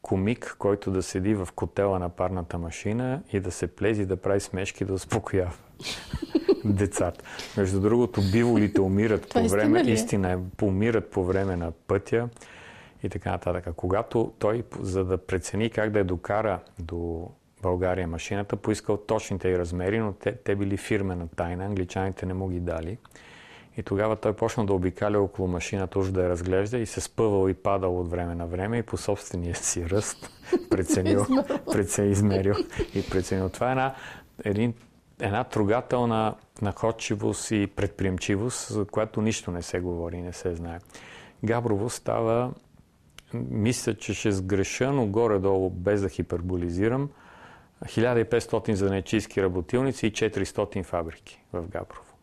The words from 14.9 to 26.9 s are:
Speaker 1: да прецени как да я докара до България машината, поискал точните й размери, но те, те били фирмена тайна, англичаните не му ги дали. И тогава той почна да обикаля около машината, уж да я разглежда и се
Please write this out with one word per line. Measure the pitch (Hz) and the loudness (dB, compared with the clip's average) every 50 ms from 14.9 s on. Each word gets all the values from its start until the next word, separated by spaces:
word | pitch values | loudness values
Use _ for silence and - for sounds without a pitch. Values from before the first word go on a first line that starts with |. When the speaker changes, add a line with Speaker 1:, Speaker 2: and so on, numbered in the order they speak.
| 92 95 95 | 0 0 2
Speaker 1:
да | 92 92 | 2 0
прецени | 90 - - 95 90 - - - 101 113 113 | -2 0 -2 -4 -2 -2 -2 -2 0 0 0
как | - 113 107 110 | 0 0 0 2
да | 104 104 | 2 2
я | 98 | 2
докара | 90 92 85 - - 101 107 110 107 92 85 - - _ - | 2 0 -4 -2 0 0 2 2 0 0 -2 -6 -14 _ -12
до | 85 82 87 85 85 85 82 82 85 - - _ _ _ _ _ | -10 -8 -6 -4 -4 -4 -4 -6 -8 -12 -16 _ _ _ _ _
България | - 90 90 90 92 90 90 92 90 | 0 0 0 2 2 0 0 0 -2
машината, | 82 80 80 - - 104 101 104 - - | -4 -4 -6 -6 -4 -4 -4 -2 -4 -6
поискал | 101 - 110 107 - - - 104 | -4 0 -2 -2 -2 0 -2 -2
точните | 98 - - 110 110 - - 101 90 - 92 | -2 0 -2 -2 -2 0 -4 -6 -2 0 2
й | 92 | 2
размери, | 90 90 85 87 90 90 95 104 113 | 2 0 -2 -2 -2 0 0 0 0
но | 110 104 98 | 0 -2 -4
те, | - - - | -2 -4 -4
те | 107 - - - 101 | -4 -2 -2 -2 0
били | 98 101 98 98 | 0 0 -2 -2
фирмена | 98 - - 110 101 98 95 90 87 85 82 - | -4 -2 -2 -2 0 0 -2 -4 -4 -6 -8 -4
тайна, | - 87 85 87 90 95 | -4 -4 -4 -4 -4 -4
англичаните | 101 104 95 90 90 - 95 92 98 90 - - | -4 -2 -2 -4 -2 -2 -2 -2 -2 -4 -4 -6
не | 92 92 | -4 -4
му | 92 95 92 | -4 -4 -4
ги | 90 87 | -4 -2
дали. | 90 87 82 82 82 82 110 - _ - - - - - - - - - - - - - _ | -2 -2 -4 -4 -6 -8 -10 -10 _ -20 -20 -20 -20 -20 -20 -20 -20 -20 -20 -20 -20 -12 _
И | - 101 | -10 -4
тогава | - 101 98 107 110 110 | -2 0 2 2 2 2
той | 107 - 110 101 | 2 0 0 2
почна | - 113 110 - 120 107 | 2 0 0 2 0 2
да | 98 98 | 2 2
обикаля | 92 90 92 - - 107 104 104 104 | 2 2 0 0 0 0 2 4 2
около | 98 95 - - 95 | 2 2 0 -2 -2
машината, | 90 90 87 - - - 98 95 92 - 98 | 0 0 -2 -4 -4 -2 -4 -4 -2 0 0
уж | 95 95 | 0 2
да | 95 92 90 | 2 2 2
я | 90 | 2
разглежда | 90 85 87 92 92 95 101 107 120 | 2 0 0 2 2 2 2 0 -2
и | 123 113 | -2 -2
се | 95 | -2